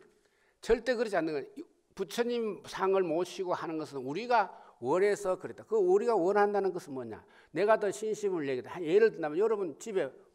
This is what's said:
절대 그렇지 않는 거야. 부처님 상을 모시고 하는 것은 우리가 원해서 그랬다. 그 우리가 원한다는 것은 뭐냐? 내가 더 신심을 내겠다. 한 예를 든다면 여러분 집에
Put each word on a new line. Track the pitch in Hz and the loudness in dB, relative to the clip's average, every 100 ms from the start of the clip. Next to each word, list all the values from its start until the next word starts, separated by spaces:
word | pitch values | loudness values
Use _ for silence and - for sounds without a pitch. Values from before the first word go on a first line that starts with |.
| - _ _ _ _ _ | -20 _ _ _ _ _
절대 | - 240 247 233 | 0 2 2 0
그렇지 | 233 185 | 0 0
않는 | 160 | 0
거야. | 147 - - - _ _ - | -2 -6 -12 -18 _ _ -10
부처님 | 196 - 240 240 220 165 - | -6 -2 -2 0 -2 -6 -10
상을 | - 190 190 | -2 2 2
모시고 | 175 160 180 - 180 | 2 0 -4 -4 -4
하는 | 165 165 160 | -4 -4 -6
것은 | 139 139 | -6 -8
우리가 | 127 160 240 240 190 - - - | -6 -4 2 2 2 -4 -20 -8
원해서 | 120 175 208 202 196 180 | 0 2 2 2 -2 -4
그랬다. | 117 - - | -6 -14 -2
그 | 220 | 2
우리가 | 180 196 240 214 | 4 4 4 2
원한다는 | 175 208 208 202 190 | 4 4 4 2 0
것은 | 175 - | -2 -8
뭐냐? | 131 117 98 - - _ | -10 -10 -12 -16 -20 _
내가 | 151 208 220 | 0 2 4
더 | 202 | 2
신심을 | - 220 202 202 175 139 | -4 -4 -2 -2 -2 -2
내겠다. | 127 - | -4 -6
한 | - | -6
예를 | 151 196 226 | 2 6 6
든다면 | 156 156 160 | 2 -4 0
여러분 | 220 208 180 135 | 0 0 -4 -8
집에 | 226 190 135 - - | -6 -2 -2 -6 -20